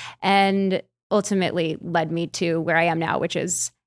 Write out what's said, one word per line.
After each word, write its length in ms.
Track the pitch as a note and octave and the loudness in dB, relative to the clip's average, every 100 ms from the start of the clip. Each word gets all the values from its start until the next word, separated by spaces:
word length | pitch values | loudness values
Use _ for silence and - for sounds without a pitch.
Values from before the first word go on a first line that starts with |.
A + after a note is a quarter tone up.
| - - | -16 -4
and 600 | F#3+ G3 G3 G3 F#3+ F#3 - _ _ | 2 4 4 2 2 0 -4 _ _
ultimately 680 | G#3+ F#3+ G3 F3+ F3+ E3 D#3 | 0 2 0 0 0 -2 -4
led 320 | E3+ E3 D#3+ | -2 -2 0
me 140 | E3 E3+ | -2 -4
to 340 | - E3+ E3 | -2 0 0
where 160 | D#3+ E3 | 0 2
I 80 | |
am 140 | E3+ E3 | 2 0
now, 200 | D#3+ - | -2 -2
which 180 | F3 - | -2 -2
is 340 | D3+ - - - | -2 -2 -4 -8